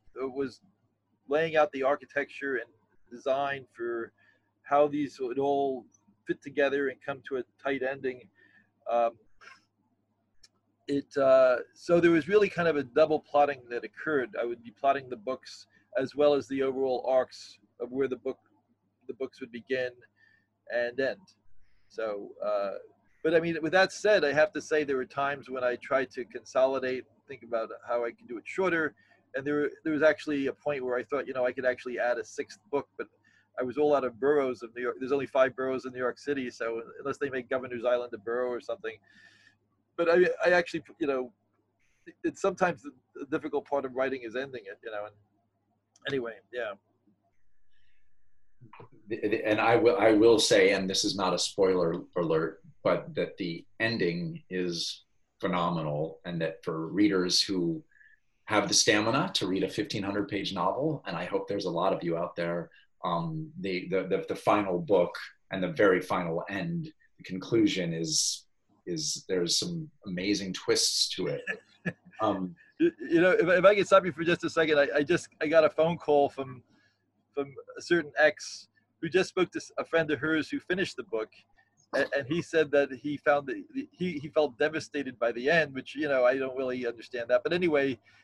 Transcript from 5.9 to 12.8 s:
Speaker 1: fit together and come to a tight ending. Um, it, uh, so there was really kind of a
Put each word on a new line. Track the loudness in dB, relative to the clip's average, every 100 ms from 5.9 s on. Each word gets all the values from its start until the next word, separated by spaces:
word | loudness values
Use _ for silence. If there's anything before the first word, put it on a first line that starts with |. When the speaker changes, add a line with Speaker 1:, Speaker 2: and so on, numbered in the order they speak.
| _ _ _ -8
Speaker 1:
fit | -8
together | -4 0 2 2 -2
and | -4
come | -10 -10 -8
to | -8
a | -8 _
tight | -6 -4 -4
ending. | -4 -6 -8 -16 _ _ _ _ _ -2
Um, | 0 0 -2 _ -20 -20 -20 _ _ _ _ _ _ _ _ -20 _ _ _ -4
it, | -4 -2 2
uh, | 6 8 8 4 -2
so | _ 4 6
there | 8
was | 6 4
really | 4 4
kind | 2 2
of |
a | 0